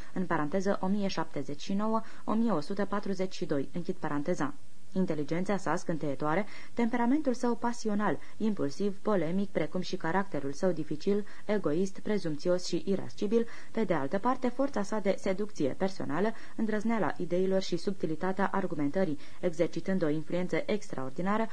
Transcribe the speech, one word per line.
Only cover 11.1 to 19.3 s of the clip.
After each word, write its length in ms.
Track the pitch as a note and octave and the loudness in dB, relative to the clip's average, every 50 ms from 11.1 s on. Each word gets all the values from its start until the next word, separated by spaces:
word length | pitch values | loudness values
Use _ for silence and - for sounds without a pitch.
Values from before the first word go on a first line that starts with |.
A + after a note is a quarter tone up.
| G3+ G#3 G3+ - - - - | 2 2 0 -2 -4 -2 -2
egoist, 540 | - G#3+ G3+ - D#3 D3 F3 G3 G3 - - | 0 0 0 2 2 2 2 0 0 -2 -2
prezumțios 640 | - - G#3+ G3 - E3 D3+ C#3 - F3+ F3+ F3+ - | -2 0 0 0 0 -2 -2 0 0 0 0 0 0
și 180 | - F3+ E3 - | 0 -2 0 0
irascibil, 600 | F#3+ G3 D#3+ C3+ B2+ - - G#3 G3 A3 A#3 A3+ - - - - - | 0 0 0 -2 -2 -2 -2 0 2 2 2 2 2 -2 -2 -4 -2
pe 120 | - A3 A3+ | 0 0 0
de 100 | F3 E3+ | 2 2
altă 240 | D3 C3+ C#3 F#3+ | 0 2 0 0
parte, 300 | G3 - B3 C4 - - | 0 2 0 0 2 0
forța 340 | A#3+ - - C#4 C#4+ - G#3 | 0 0 0 0 0 0 0
sa 180 | G3 - A3 G#3+ | 0 0 -2 0
de 160 | G3 G3 F#3+ | 2 0 0
seducție 580 | - - G3+ F#3+ F3+ G#3 G3 - - D3+ B2+ - | 2 0 0 0 0 -2 -2 -2 0 0 0 0
personală, 540 | - F#3+ F#3+ - - C3+ C#3 C#3 E3 G3+ A3+ A3+ - - - - | 0 0 0 0 -2 -2 -2 0 0 0 0 0 -2 -4 -4 -2
îndrăzneala 580 | - A3+ G#3+ G#3 G#3+ G3+ A3+ A#3 G#3+ E3+ C#3 - | -2 0 0 0 0 0 0 0 2 2 0 0
ideilor 440 | - F3+ F3 F3 F3+ F#3+ F#3+ F#3+ F#3+ | 0 0 0 0 2 2 2 2 2
și 160 | F#3+ - F3+ | 0 0 0
subtilitatea 720 | E3+ - G#3 F#3+ - - D#3 D#3 - F#3 F#3 F#3+ - F#3+ - | 0 0 -2 -2 0 -2 -2 0 0 0 0 0 0 0 0
argumentării, 680 | - G3 F#3+ E3 E3 D3+ D3 C#3+ - F#3+ F#3+ E3 C#3 - - - | 0 0 0 0 0 0 0 0 2 2 2 2 0 -2 -2 -2